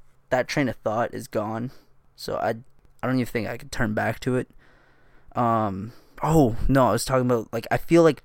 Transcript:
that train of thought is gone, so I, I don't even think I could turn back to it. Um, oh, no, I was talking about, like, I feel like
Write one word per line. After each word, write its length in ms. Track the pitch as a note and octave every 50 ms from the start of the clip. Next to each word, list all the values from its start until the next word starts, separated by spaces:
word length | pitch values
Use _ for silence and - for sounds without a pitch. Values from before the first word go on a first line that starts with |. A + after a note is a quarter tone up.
| - - _ _ _ _
that 180 | C3 B2+ B2
train 220 | - - D#3 C#3 A#2
of 60 | G#2
thought 360 | - - A2 G#2+ A#2 A#2 -
is 160 | - A2 A2
gone, 440 | - - A2+ G#2 G#2+ A2 A2+ A#2+ C3 - - - - _ _ _ _ _
so 200 | - - - -
I, 140 | - - G#2+ A3+ A3+ - - - - - - _ -
I 60 | -
don't 80 | B2 C3
even 100 | B2+ A#2
think 220 | - - A#2+ G2+
I 100 | - A#2+
could 140 | A#2 - C#3
turn 240 | - - B2 G#2+ G#2+
back 240 | A2 G#2 A2 A2+ -
to 140 | - B2+ B2
it. 140 | B2+ - - - - - - - _ _ _ _ _ _ _ - - - - -
Um, 580 | - B2 A#2 A2+ A2 A2 G2+ F#2+ F#2+ A2 A#2 - - - _ - -
oh, 340 | - D3+ D#3+ D#3+ C#3 A2+ A2 - -
no, 220 | A#2 C3+ C#3 B2+ G#2+
I 20 |
was 140 | G#2 A2+ -
talking 200 | - C3+ C3 B2
about, 260 | B2 B2 A2+ - -
like, 160 | - A#2 - -
I 60 | -
feel 260 | - - - E3 E3+ E3
like 200 | D#3+ C#3 -